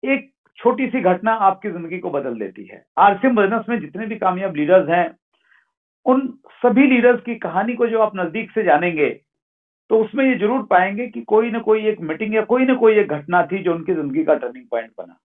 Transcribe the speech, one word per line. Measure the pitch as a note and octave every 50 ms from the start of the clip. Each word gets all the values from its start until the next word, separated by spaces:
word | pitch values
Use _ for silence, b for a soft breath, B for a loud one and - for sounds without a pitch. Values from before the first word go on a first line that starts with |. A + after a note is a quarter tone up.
| -
एक | C4 C4+ C#4 C4+ _ _ _ _ _ _ -
छोटी | - A#3 - G#3+ C4 A3+
सी | - -
घटना | F3 F#3 F3+ F3+ G3+ A3 A3
आपकी | A3+ G3+ F#3+ F#3+ F#3+ - G#3
जिंदगी | F3 F3 E3+ E3 F3 F3+
को | - F#3
बदल | - C#3+ C3+ C3+ A#2+ A2+
देती | G#2+ F#2+ F#2 - G2+
है। | F#2 G2 - _ _ _ -
आरसीएम | F3+ G3+ G3 F#3+ B3+ C4 B3
बिजनेस | A3 G3+ G3 A3 A3+ - -
में | A#3+ A3+
जितने | D3+ D3+ - F3+ A3+
भी | G#3 A3+
कामयाब | A3 - F#3 F3+ F3+ F#3+ F#3+ E3
लीडर्स | D3 D3+ D3 F3+ F#3+ - C#3+
हैं, | E3+ F3 F3 E3 - _ _ _ _ _ _ _ _ _ _ _ _ _ _ _ _ _ _
उन | - B3+ C4 C4+ - - _ _ -
सभी | - - - A#3+ G#3 B3+ C#4 C#4
लीडर्स | B3+ A#3+ A#3 B3 B3 A#3+
की | - A#3+ A#3+
कहानी | A#3 - F3 E3 F#3 G#3+ A#3 B3
को | - A#3+ A#3
जो | A3+ A3+
आप | A3 G#3+ G3+
नजदीक | F#3+ F3+ E3 D#3 F3 E3+ F3
से | - A3 G#3
जानेंगे, | F3+ D3+ D3 E3 F3 E3 D#3 D3 B2 A#2 - _ _ _ _ _ _ _ _ _ _ _ _ _ _
तो | A3 A3 A3
उसमें | A3 - C#4 C4+
ये | C4+ B3+
जरूर | F#3 G3 G#3 B3 C4+ G#3
पाएंगे | - G3+ F3+ F3+ G3 G3+ G#3 B3 A#3+
कि | - A#3
कोई | A#3 - G#3 G#3+ A#3 A#3+
ना | G#3+ A#3
कोई | A3+ A3 A3 A3 G#3+
एक | G#3+ G#3 -
मीटिंग | E3+ D#3 D#3 D#3 A3 G#3+ G#3+
या | A3
कोई | A3 A3 A#3 B3+ C4
ना | C4 C4
कोई | B3+ A3+ A3 A3
एक | G#3 G3+ -
घटना | D3+ D3 D3 D#3 F3+ F3+ E3
थी | - F#3 F#3+
जो | F3 F3+ E3+
उनकी | E3+ D#3+ F3+ F#3
जिंदगी | D#3+ D3 C#3+ C3 D#3 D#3
का | D3+ D3+
टर्निंग | C#3+ B2+ A#2+ B2 C3 B2 _
पॉइंट | A#2+ A#2 A2+ A2+ _ -
बना। | F2+ F2 E2+ _ _